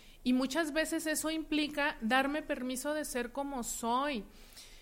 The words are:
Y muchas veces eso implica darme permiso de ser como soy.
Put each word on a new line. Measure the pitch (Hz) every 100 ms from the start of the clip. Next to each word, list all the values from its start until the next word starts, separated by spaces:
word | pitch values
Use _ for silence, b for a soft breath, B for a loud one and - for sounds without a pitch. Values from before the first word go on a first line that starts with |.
| B B
Y | 247
muchas | 254 262 285 320
veces | 294 311 320 311
eso | 311 311
implica | 320 311 302 294 294 285 -
darme | 220 262 277 294
permiso | 302 277 254 254 294
de | 302
ser | 294 247 240
como | 277 285 269
soy. | 226 - 233 247 285 247 190 B B B B B